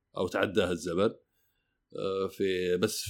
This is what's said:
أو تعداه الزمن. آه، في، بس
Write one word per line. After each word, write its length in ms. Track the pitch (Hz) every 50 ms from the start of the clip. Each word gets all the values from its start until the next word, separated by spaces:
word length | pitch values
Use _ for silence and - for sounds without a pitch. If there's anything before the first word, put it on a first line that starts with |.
| _ _ _
أو 120 | 98 95 92
تعداه 420 | - 101 98 104 92 104 92 90
الزمن. 400 | 90 - 82 87 82 90 101 117 - - _ _ _ _ _ _ _ _ _ _ _ _ _ _ -
آه، 320 | - 101 95 95 95 95 92
في، 480 | - - 101 95 92 90 90 90 90
بس 260 | 90 104 107 - - - -